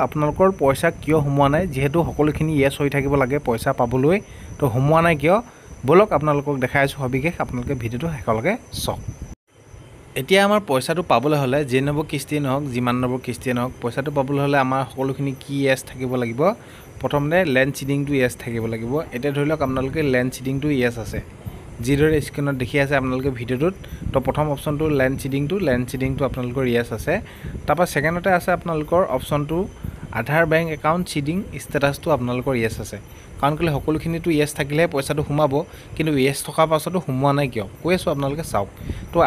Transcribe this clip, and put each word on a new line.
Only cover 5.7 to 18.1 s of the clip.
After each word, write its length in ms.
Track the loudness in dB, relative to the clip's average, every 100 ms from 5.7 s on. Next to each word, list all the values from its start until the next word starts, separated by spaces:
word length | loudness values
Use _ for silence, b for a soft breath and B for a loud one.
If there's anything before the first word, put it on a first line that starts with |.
| B 6
ব'লক 220 | 6 6 4
আপোনালোকক 380 | 2 2 0 -2
দেখাই 180 | 0 2 2
আছোঁ 140 | 0
সবিশেষ, 300 | -2 0 -2 -2
আপোনালোকে 300 | -4 -4 -4 -4
ভিডিঅ'টো 260 | -4 -4 -6 -4
শেষলৈকে 380 | -2 0 0 -2 -6 -6 -6
চাওক। 160 | -6 -8 -12 -14 -14 _ _ -20 -20 -20 -20 -10 -8
এতিয়া 200 | 2 4 6
আমাৰ 140 | 4 2
পইচাটো 320 | 0 2 -2 4
পাবলৈ 260 | 4 4 2
হ'লে 180 | 2 2 2
যে 80 | 2 2
নম্বৰ 180 | 0 -2
কিস্তিয়ে 300 | -6 -4 -2 0
নহওক, 180 | 0 -2
যিমান 220 | -2 0 0
নম্বৰ 160 | 0 -2 -4
কিস্তিয়ে 280 | -6 -2 -2
নহওক, 140 | -2 -4
পইচাটো 300 | -4 -4 -2 -2
পাবলৈ 240 | 0 0 2
হ'লে 120 | 2 2
আমাৰ 160 | 0 -2
সকলোখিনি 400 | -4 -4 -2 -4 -6
কি 120 | -6 0 2
য়েছ 140 | 0 -2
থাকিব 220 | -8 -4 -2
লাগিব? 200 | -2 0 0 0 B B B -8
প্ৰথমতে 360 | -2 0 2 2 2 2
land 160 | 2 0
চিডিংটো 360 | -2 -2 0